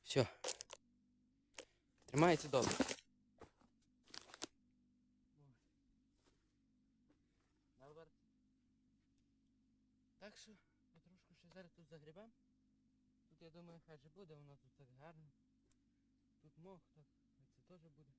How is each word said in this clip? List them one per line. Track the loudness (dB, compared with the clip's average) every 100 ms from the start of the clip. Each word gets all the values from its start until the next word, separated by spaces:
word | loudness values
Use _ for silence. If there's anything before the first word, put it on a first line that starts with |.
Все. | 4 6 6 4 -2 0 -6 -14 -16 -20 -20 -20 -20 -20 -16 -16 -16 -20 _ -20 0
Тримається | 8 10 10 6
добре. | 6 6 6 4 2 -6 -20 -20 -20 -20 -20 -20 -20 -20 -20 -16 -14 -14 -10 -10 -10 -20 -20 -20 -20 -20 -20 -20 -20 -20 -20 -20 -20 -20 -20 -20 -20 -20 -20 -20 -20 -20 -20 -20 -20 -20 -20 -20 -20 -20 -20 -20 -20 -18 -18 -18 -20 -20 -20 -20 -20 -20 -20 -20 -20 -20 -20 -20 -20 -20 -20 -20 -20 -20 -20 -20 -16
Так | -16 -16
що, | -18 -20 -20 -20 -20
потрошку | -20 -20 -20 -20 -20
ще | -20
зараз | -16 -16
тут | -20 -18
загрібем. | -18 -16 -16 -18 -20 -20 -20 -20 -20 -20 -20 -20 -20 -20
Тут, | -20
я | -20
думаю, | -18 -18 -18 -18
хай | -20
же | -20
буде, | -20 -18 -16
воно | -18 -20
тут | -20
так | -20 -20 -20
гарно. | -18 -18 -20 -20 -20 -20 -20 -20 -20 -20 -20 -20 -20 -20
Тут | -20 -20
мох, | -18 -18 -20 -20
так, | -20 -20 -20 -20 -20 -20
це |
теж | -20 -20
буде. | -20 -20 -20